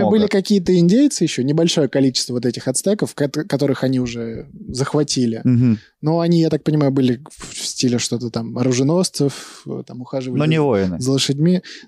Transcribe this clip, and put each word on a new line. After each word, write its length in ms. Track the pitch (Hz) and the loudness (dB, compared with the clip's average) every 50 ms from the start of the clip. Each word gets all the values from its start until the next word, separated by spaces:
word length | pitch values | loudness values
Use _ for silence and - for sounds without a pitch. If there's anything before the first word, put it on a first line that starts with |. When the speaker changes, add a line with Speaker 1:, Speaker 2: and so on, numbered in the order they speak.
| 208 | 4
Speaker 1:
ними 60 | 208 | 4
были 180 | 208 220 208 202 | 4 4 2 2
какие-то 500 | - 196 180 - 208 196 170 185 185 175 | 2 0 2 2 2 2 2 4 4 4
индейцы 460 | 170 175 202 254 294 285 - - 175 | 6 6 6 4 4 2 2 0 -2
ещё, 180 | 151 - - 123 | -2 0 -2 -2
небольшое 460 | 139 147 165 170 160 - 165 147 117 | 0 2 2 2 2 2 0 0 0
количество 460 | - 139 135 135 123 - - - 123 | 2 2 2 2 2 -2 -4 -4 -4
вот 120 | 123 117 | -2 -2
этих 220 | 123 113 123 - 131 | -2 -4 -2 -4 -4
ацтеков, 440 | 131 - - 190 208 208 147 113 - | -4 -2 -2 -2 0 0 -2 -4 -2
кот-, 320 | - 143 135 - 151 151 - | -2 -4 -2 -2 -4 -4 -4
которых 340 | - 127 147 135 131 - 135 | -2 0 0 0 0 0 0
они 160 | 131 131 127 | 0 0 0
уже 480 | 123 120 117 117 117 113 113 110 - - - - - - | -2 -4 -6 -8 -8 -8 -10 -12 -14 -14 -18 -16 -14 -10
захватили. 720 | 127 123 139 - - 147 151 151 - 135 123 117 113 113 - | -6 -4 -4 0 0 0 0 0 0 0 0 0 -2 0 0
Speaker 2:
Мгм. 360 | 127 123 117 127 120 110 107 - _ _ _ | 2 4 4 4 4 2 0 -2 _ _ _
Speaker 1:
Но 200 | - 151 165 170 | -2 0 0 2
они, 220 | 170 170 170 165 160 | 2 2 4 4 4
я 60 | 160 | 2
так 140 | 156 143 - | 0 0 0
понимаю, 300 | 160 151 151 143 139 135 | 0 0 2 2 2 2
были 320 | 139 131 123 123 123 151 - | 2 2 2 0 -2 -6 -12
в, 260 | - - - - - | -20 -18 -18 -16 -14
в 120 | - - | -12 -10
стиле 320 | - - - - 123 120 117 | -8 -6 -2 0 0 0 0
что-то 320 | - - 120 113 123 117 | -2 -2 -4 -6 -6 -6
там 260 | - 113 113 117 120 | -6 -6 -8 -6 -4
оруженосцев, 1080 | 123 123 131 123 123 135 139 165 180 180 - - - 143 139 - - - - - - - | -2 0 0 2 2 2 2 2 2 0 -2 -2 -2 -2 -2 -2 -6 -12 -20 -20 -18 -14
э, 160 | - 131 131 127 | -12 -10 -10 -12
там 180 | - 127 127 127 | -12 -14 -16 -12
ухаживали 360 | - - 135 127 127 127 139 | -10 -8 -8 -6 -4 -4 -2
Speaker 2:
Но 80 | 151 | 0
не 140 | 156 160 160 | 0 2 2
воины. 400 | 147 139 113 98 98 92 87 78 | 2 2 2 2 0 0 -2 -2
Speaker 1:
за 100 | 127 131 | -2 0
лошадьми. 500 | 135 135 - - 139 143 156 175 180 175 - - - - - | 0 0 0 0 0 0 2 2 2 0 -2 -6 -14 -20 -16